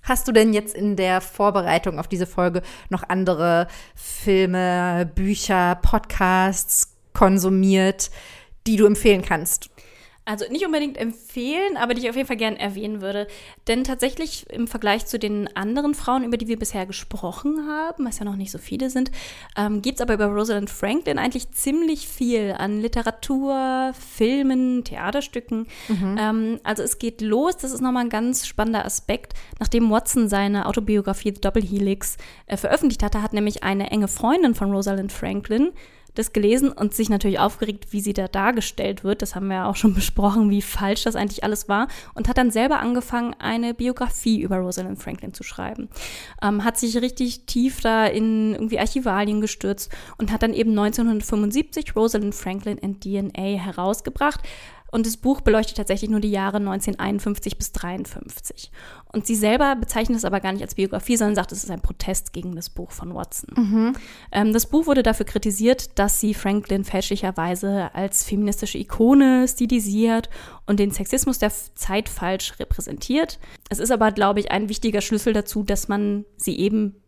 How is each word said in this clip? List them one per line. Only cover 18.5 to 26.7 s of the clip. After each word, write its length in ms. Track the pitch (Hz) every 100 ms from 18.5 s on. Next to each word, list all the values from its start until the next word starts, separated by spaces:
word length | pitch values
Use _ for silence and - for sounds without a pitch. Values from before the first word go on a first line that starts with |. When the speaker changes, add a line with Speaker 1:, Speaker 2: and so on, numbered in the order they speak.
| -
Speaker 2:
viele 320 | - - 262
sind, 220 | 262 262 - - - - -
ähm, 280 | 208 208
gibt's 180 | 226 -
aber 140 | 240 214
über 100 | 208
Rosalind 460 | 208 220 202 202
Franklin 480 | - 202 277 349 285
eigentlich 320 | 254 247 -
ziemlich 560 | - 277 302 320 302 -
viel 480 | - 240 226 202 -
an 240 | 196 208
Literatur, 1120 | 226 233 226 226 - 269 277 269 262 262 262
Filmen, 880 | 262 - - 226 277 269 254 254 247
Theaterstücken. 840 | 233 - 185 277 277 240 233 220 226 - -
Speaker 1:
Mhm. 280 | 202 190 208
Speaker 2:
Ähm, 400 | 214 220 220 233
also 180 | -